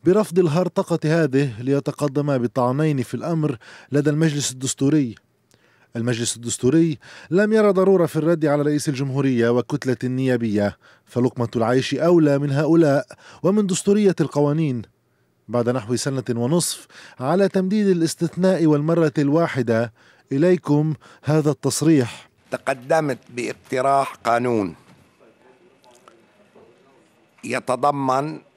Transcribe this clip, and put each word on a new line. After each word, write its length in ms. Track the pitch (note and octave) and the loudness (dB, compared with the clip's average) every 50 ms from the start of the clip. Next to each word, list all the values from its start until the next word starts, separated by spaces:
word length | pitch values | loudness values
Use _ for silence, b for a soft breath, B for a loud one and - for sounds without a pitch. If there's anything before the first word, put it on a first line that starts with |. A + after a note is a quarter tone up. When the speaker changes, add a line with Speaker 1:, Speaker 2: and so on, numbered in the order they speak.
| - | 2
Speaker 1:
برفض 340 | D#3 F#3 G#3+ G#3 - E3+ F#3 | 4 2 2 2 0 0 2
الهرطقة 600 | F#3 D#3+ C#3 F3 F#3 F3 _ G3 F#3+ - E3+ D#3 - | 2 2 2 0 -2 0 _ -4 -2 -2 -4 -2 0
هذه 580 | D3+ D#3+ E3+ D#3+ C#3 B2 C3+ C#3+ C3+ A2 G2+ | 0 2 2 0 2 2 0 0 0 -6 -6
ليتقدما 720 | A#2+ C3 C#3 C#3+ C#3 D3+ - - D3 D3 C3 D3 C#3+ D3 C#3 | -2 -2 -2 0 -2 -4 -6 -4 -4 -2 -2 -2 -2 0 0
بطعنين 640 | B2+ A#2 A#2+ _ C3 B2 B2 B2+ C#3+ D#3 D#3 D3 C3 | 0 -2 -2 _ 0 0 0 0 0 0 0 0 -2
في 120 | A#2 - - | -4 -6 -8
الأمر 420 | A2+ A2 E3 E3+ D#3+ D3+ D3 - - B B B B B B | -8 -6 -4 -2 -2 -2 -2 -4 -6 B B B B B B
لدى 180 | C3 C#3+ C#3+ D3+ | -2 0 0 0
المجلس 420 | D3 D3+ E3 D#3+ C#3+ D3 C3+ - | 0 2 0 0 0 -2 -6 -6
الدستوري. 640 | C3+ B2+ C3 B2+ - - C3+ C#3 D3+ D#3 C#3 A#2 G2 - _ _ _ _ _ _ b b b b b b b b _ | -8 -6 -8 -8 -4 0 0 2 2 2 0 -2 -6 -12 _ _ _ _ _ _ b b b b b b b b _
المجلس 400 | A#2+ A2+ B2 A#2+ A2 A#2+ - - | -6 -4 -4 -2 -2 -4 -6 -6
الدستوري 640 | A#2 A#2 A#2 A2 - - B2+ C#3+ E3 E3 E3 D3 - B B B B B B | -8 -8 -8 -8 -2 0 2 2 4 2 2 -2 -8 B B B B B B
لم 220 | D3+ F#3+ G#3+ G#3+ | 0 0 2 2
يرى 180 | A3 A3 G#3+ G#3 | 2 2 2 4
ضرورة 340 | G3 F#3 F#3+ F#3+ G3 F3+ E3+ | 4 4 4 4 4 4 2
في 100 | D#3 - | 0 -2
الرد 300 | D#3 D3+ E3 F3 D#3+ D3+ | -2 0 0 0 2 2
على 160 | D3 C#3+ D3 | 0 2 2
رئيس 260 | C#3+ D3 D3 D3 - D#3+ | 0 0 -2 -2 -2 -4
الجمهورية 600 | C#3 B2 C#3+ C#3 B2+ C#3 C#3 C3+ B2+ A#2 A2+ A#2 | -4 -4 -4 -4 -2 -2 0 0 2 2 2 2
وكتلة 500 | A#2+ B2 A#2+ - D3 B2+ - C3 B2 - - | 2 0 0 -2 -6 -4 -2 -4 -4 -2 -4
النيابية، 720 | B2+ B2+ C3 C3 C3 B2+ A#2+ A#2 A2 G2+ G#2 G2+ G2+ - b b b b b b | -4 -4 -2 0 0 0 0 -2 -2 0 0 0 -2 -4 b b b b b b
فلقمة 440 | _ - A#2+ B2 B2 - B2+ A#2+ A2+ - | _ -2 0 0 0 0 -2 -6 -4 -2
العيش 380 | A#2+ A2 A2 B2 C3+ B2 - C#3+ | -2 0 2 0 0 0 -2 -4
أولى 440 | B2 D3+ E3+ F3+ E3+ D#3 C#3+ C#3+ C#3 | -2 2 4 4 4 4 4 2 0
من 120 | C#3+ C#3+ | 0 -2
هؤلاء 560 | C3+ C#3+ D#3+ D3 E3 E3+ E3 C#3+ C#3 C#3+ - _ - B B B B B | 0 0 2 4 4 4 4 4 2 0 -2 _ -18 B B B B B
ومن 240 | - E3+ G3 G#3+ G#3 | 0 0 2 2 0
دستورية 500 | F3+ F#3 - - G3+ G3+ G#3+ G#3 G3 E3+ - | 0 -2 -2 0 2 2 4 4 2 2 2
القوانين. 600 | D3+ C#3 - D3 D3 D3 D3 D#3+ E3 D3 B2+ A#2 G2 - _ _ _ _ _ _ _ _ _ _ _ - | -2 -2 0 0 0 2 2 0 -2 -2 -4 -6 -10 -14 _ _ _ _ _ _ _ _ _ _ _ -4
بعد 200 | A2 A#2+ A#2 A#2+ | -2 -2 0 0
نحو 280 | B2 B2 G#2+ A2 B2 | -2 -2 -2 -4 -4
سنة 280 | A2+ - C#3+ C3+ C3 A#2+ - | -4 -2 -4 -4 -4 -4 -4
ونصف 560 | A#2+ A#2 A#2+ B2+ D#3+ F3 - - - - - B B B B B B B | -4 -2 0 0 0 0 0 -2 -6 -10 -14 B B B B B B B
على 280 | B2+ C3+ E3 F#3+ G3 F#3 | -2 0 2 2 2 2
تمديد 380 | - F#3+ F#3 F#3+ G#3 G#3+ G#3 | 0 -2 -2 0 0 0 2
الاستثناء 800 | G3 F#3 E3+ D#3+ D#3 - - F3 D#3+ - E3+ F3+ F#3+ F#3+ D3+ E3+ | 2 2 2 0 -4 -4 -4 -6 -6 -2 0 0 2 2 2 2
والمرة 460 | D#3 D3+ C#3+ D3 D#3 E3+ F3 E3 D3+ - D#3 | 2 2 2 2 0 2 2 2 0 0 0
الواحدة، 760 | C#3+ C#3+ D3 E3 E3+ D3 - C3+ A#2+ A2+ A2+ A2+ A#2 A#2 b b b b b b b b | 0 2 2 2 0 0 -2 -4 -2 0 0 0 0 -4 b b b b b b b b
إليكم 640 | C3+ C#3 E3 F3+ F#3 - _ - D3 D3 D3+ D#3+ D3+ - B B B B | -2 0 2 2 2 2 _ 0 0 0 0 -2 -4 -6 B B B B
هذا 280 | - - D3+ D#3 C#3+ D3+ | -2 0 0 2 2 0
التصريح. 800 | C#3+ _ - C#3 - - D3 D#3+ D#3+ C#3+ A#2+ A2 - - - _ _ _ _ _ | -2 _ -2 -4 -2 0 2 4 4 4 2 0 -6 -16 -20 _ _ _ _ _
Speaker 2:
تقدمت 680 | - B2 _ C3 C#3 B2+ B2 C3+ D#3+ D#3+ D#3 C#3+ B2+ A2+ _ - A#2+ | -10 -6 _ -6 -6 -6 -4 -2 -2 0 0 -2 -6 -6 _ -14 -10
باقتراح 800 | A#2+ A#2+ - B2+ - _ - C3 B2+ B2+ C#3 C#3 C#3 C3+ - - | -8 -8 -8 -8 -10 _ -6 -4 -2 0 2 2 2 0 -2 -8
قانون 600 | - _ A#2+ A#2 A#2+ B2 B2 A#2+ A2 G2 F2 D#2+ - _ _ - _ _ _ _ _ _ _ _ _ _ _ _ _ _ F#3 _ _ _ - _ _ _ - _ _ _ _ _ _ _ _ _ - - _ _ _ _ _ _ _ _ _ _ _ _ _ _ _ - | -6 _ 0 0 2 0 0 0 0 -2 -4 -8 -14 _ _ -20 _ _ _ _ _ _ _ _ _ _ _ _ _ _ _ _ _ _ -20 _ _ _ -20 _ _ _ _ _ _ _ _ _ -20 -20 _ _ _ _ _ _ _ _ _ _ _ _ _ _ _ -10
يتضمن 960 | A#2+ A#2 B2+ - - B2+ A#2+ C3 C#3+ C#3+ C#3 C3+ C3 B2+ C3+ C#3+ D#3 D#3 D3 _ _ _ | -6 -6 -6 -2 -4 -2 0 0 0 0 0 -2 0 0 0 -2 -4 -10 -12 _ _ _